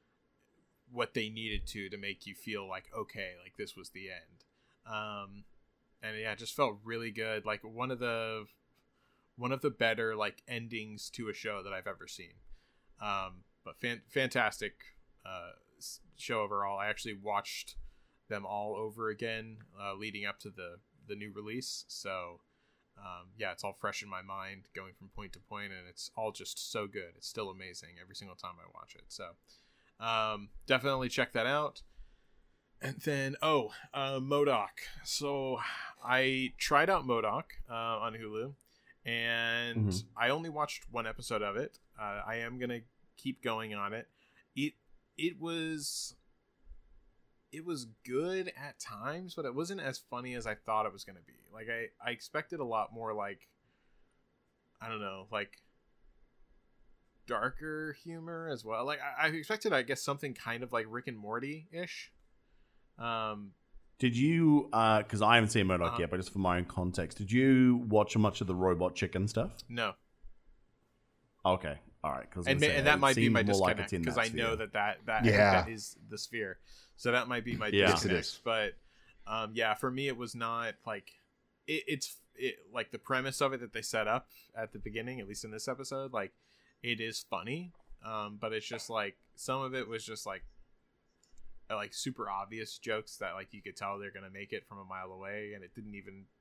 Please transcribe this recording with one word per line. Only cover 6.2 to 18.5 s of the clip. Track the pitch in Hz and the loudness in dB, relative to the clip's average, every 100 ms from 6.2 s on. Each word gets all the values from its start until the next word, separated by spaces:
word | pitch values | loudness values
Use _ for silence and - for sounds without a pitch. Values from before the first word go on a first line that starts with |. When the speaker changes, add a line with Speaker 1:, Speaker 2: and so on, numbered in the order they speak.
| 110 | -6
Speaker 1:
it | 104 | -6
just | 113 - | -6 0
felt | 131 104 | 0 0
really | 110 113 117 | -6 -6 -6
good. | 107 110 107 107 | -4 -2 -2 -2
Like, | 104 | -4
one | 110 113 127 | -6 -6 -4
of | 123 | -2
the, | 120 113 113 110 101 _ _ _ _ _ _ _ _ - | -2 -2 -2 -6 -10 _ _ _ _ _ _ _ _ -6
one | 123 | -2
of | 135 | 0
the | 147 | 0
better, | 113 113 110 113 110 | 2 2 4 0 0
like, | 104 - - | -2 -4 -10
endings | 120 117 117 107 107 - | -8 -6 -8 -8 -12 -12
to | - 110 | -8 -8
a | |
show | 98 110 101 | -6 -6 -6
that | 98 | -6
I've | 92 98 | -8 -8
ever | 92 87 | -10 -12
seen. | - 87 - - - _ _ _ - | -14 -16 -20 -18 -18 _ _ _ -8
Um, | 104 98 95 92 - _ | -2 -2 -2 -10 -20 _
but | - - | -18 -6
fan-, | 123 117 - | -4 -4 -4
fantastic, | 139 127 127 107 - 104 - - - - _ 95 | 0 2 4 2 2 -6 -8 -20 -20 -20 _ -12
uh, | 92 87 - _ _ | -12 -12 -16 _ _
s-, | - - - - | -14 -14 -18 -12
show | - 113 | -2 0
overall. | 101 101 101 98 | 0 0 -2 -2
I | 104 | -2
actually | 104 117 101 | -2 -6 -6
watched | 104 101 - - - - - - _ _ _ | -2 -2 -2 -8 -10 -10 -12 -16 _ _ _
them | 104 | -8
all | 98 | -4